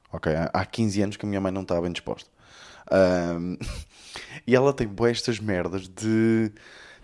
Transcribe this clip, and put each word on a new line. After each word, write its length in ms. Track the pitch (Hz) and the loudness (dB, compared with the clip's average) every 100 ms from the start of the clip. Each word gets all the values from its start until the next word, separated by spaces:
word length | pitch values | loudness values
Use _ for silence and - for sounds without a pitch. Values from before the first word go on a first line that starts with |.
| _ | _
ok? 220 | 80 - | -6 -2
Há, 160 | 78 82 | 0 0
há 140 | - 92 | -2 -4
quinze 340 | - 110 98 | -2 0 2
anos 140 | 101 104 | -2 -2
que 80 | |
a 40 | 104 | -4
minha 120 | 98 | -2
mãe 120 | 95 | -2
não 120 | 95 | -2
tá 160 | 92 87 | -2 -2
bem 120 | 87 | -2
disposta. 360 | 85 - - - _ - - - - - | -4 -8 -10 -10 _ -20 -20 -20 -16 0
Ahm, 680 | 95 92 90 85 85 87 90 - - - - | 4 6 4 0 -4 -4 -6 -8 -10 -14 -20
<laughs> 400 | - - - 151 | -20 -18 -16 -10
e 120 | - 127 | 2 4
ela 160 | 135 | 4
tem 160 | 139 113 | 2 -2
bué 240 | 98 117 | 0 0
estas 260 | 117 - 113 | 0 -2 -4
merdas 500 | 107 92 85 95 92 | -2 -2 -2 -4 -8
de, 640 | 92 110 110 113 113 110 107 - - - - | -6 0 4 4 4 2 -4 -20 -20 -20 -18